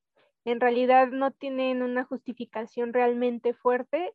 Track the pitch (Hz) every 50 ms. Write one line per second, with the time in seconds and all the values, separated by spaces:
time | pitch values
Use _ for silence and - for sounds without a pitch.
0 | _ _ _ _ _ _ _ _ - 226 240 233 247 247 240 247 254 247 254 262
1 | 262 247 247 269 269 277 269 - - 269 262 262 262 262 254 254 247 247 247 247
2 | 262 - 269 240 - - 226 - 240 - - 220 226 - - 240 240 233 233 247
3 | 247 240 240 240 247 247 240 233 - 240 240 _ - 247 247 247 247 - - 311
4 | 359 370